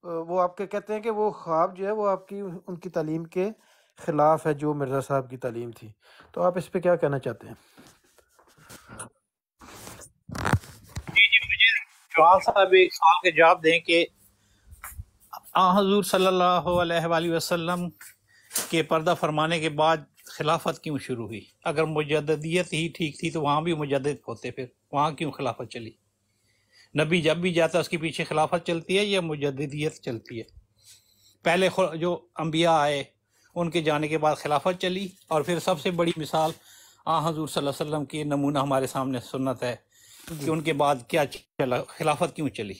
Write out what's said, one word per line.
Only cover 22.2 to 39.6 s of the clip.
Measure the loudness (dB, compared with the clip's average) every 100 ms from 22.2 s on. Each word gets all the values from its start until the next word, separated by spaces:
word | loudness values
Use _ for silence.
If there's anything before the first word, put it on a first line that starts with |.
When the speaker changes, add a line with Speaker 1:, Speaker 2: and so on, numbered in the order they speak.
| 0 -4 -2 -2 -2
Speaker 2:
ही | -4 -4 -4
ठीक | -6 -4
थी | -6
तो | -2
वहाँ | 0 0
भी | 0
मुजद्दिद | -4 -2 -2 -2 -6 -10
होते, | -10 -10
फिर | -10 -14 _ _
वहाँ | -2 -2
क्यों | -2 -8
खिलाफत | -6 -6 -6 -10
चली? | -12 -14 -18 _ _ _ _ _ _ _ _ _
नबी | -2 2 2
जब | 2 2
भी | 0
जाता | 2 2 2
है |
उसके | -2 -4
पीछे | -6 -6
खिलाफत | -4 0 0 0 -2
चलती | -6 -2 0
है | 0
या | 0
मुजद्दिदियत | -2 -4 -4 -4 -8 -4 -6 -6
चलती | -10 -10 -10 -14
है? | -14 -20 _ _ _ -20 _ _ _ _
पहले | 0 2 2
खु-, | 2 -2 0
जो | -4 -4 _ -8
अंबिया | -4 2 4 4
आए | 4 0 -4 _ _ _ _ -6
उनके | -2 0
जाने | 0 0 0
के | 0
बाद | 0 0
खिलाफत | 0 0 0 -2
चली | -2 -4 -8 -12 _
और | -2
फिर | 0 -2
सबसे | 0 -2 -2
बड़ी | 0 -2 -2
मिसाल | -2 0 0 -4 _ -20 -20 _ -2
आ | 0
हजूर | 0 -4 -4
सल्लल्लाहु | -4 -4
अलैहि | -4 -4
वसल्लम | -4
की | -4 -6
नमूना | -4 0 0 0
हमारे | 0 0 0
सामने | -4 -4 -4
सुन्नत | -6 -4 -4 -4